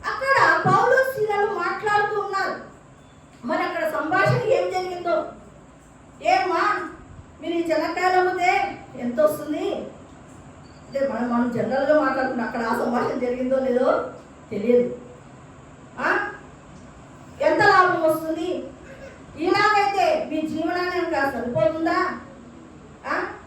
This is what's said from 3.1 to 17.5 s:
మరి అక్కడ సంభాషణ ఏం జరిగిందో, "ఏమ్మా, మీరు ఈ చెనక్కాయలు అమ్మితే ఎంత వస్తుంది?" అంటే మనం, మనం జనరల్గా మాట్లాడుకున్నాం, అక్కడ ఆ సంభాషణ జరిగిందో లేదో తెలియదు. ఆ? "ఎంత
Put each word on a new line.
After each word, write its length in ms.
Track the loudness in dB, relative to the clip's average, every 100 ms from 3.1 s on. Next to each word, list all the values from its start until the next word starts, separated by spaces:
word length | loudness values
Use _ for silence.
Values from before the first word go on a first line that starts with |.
| -20 -20 -16 -6
మరి 180 | -4
అక్కడ 280 | -2 -2 -4
సంభాషణ 460 | -4 -2 2 4 2
ఏం 340 | 2 2 2
జరిగిందో, 540 | -2 -4 -6 -2 -2 -2 -12 -20 -20 -20 -20 -20 -20 -20 -4
"ఏమ్మా, 680 | 2 2 2 0 0 -2 -6 -12 -18 -20 -20 -14
మీరు 120 | -6
ఈ 180 | -4 0
చెనక్కాయలు 480 | 0 0 0 2 4
అమ్మితే 600 | 2 2 2 2 0 -6 -14 -8
ఎంత 220 | -6 2
వస్తుంది?" 540 | 2 2 -4 -4 -2 -4 -8 -14 -20 -20 -20 -20 -20 -20 -20 -20 -8
అంటే 200 | -4 -2
మనం, 220 | -2 -2
మనం 220 | 0 0
జనరల్గా 500 | 0 -2 0 4 4
మాట్లాడుకున్నాం, 460 | 4 0 -2 -2 -4
అక్కడ 140 | -4
ఆ 240 | -2 -2 0
సంభాషణ 340 | 0 -2 -2
జరిగిందో 360 | -2 -2 0 0
లేదో 540 | 2 2 2 2 -2 -12 -20 -20 -10
తెలియదు. 440 | -6 4 4 4 -4 -14 -20 -20 -20 -20 -20 -20 -20 -20 -6
ఆ? 300 | -2 -2 -2 -10 -18 -20 -20 -20 -20 -20 -20 -20 -20 -2
"ఎంత 180 | 0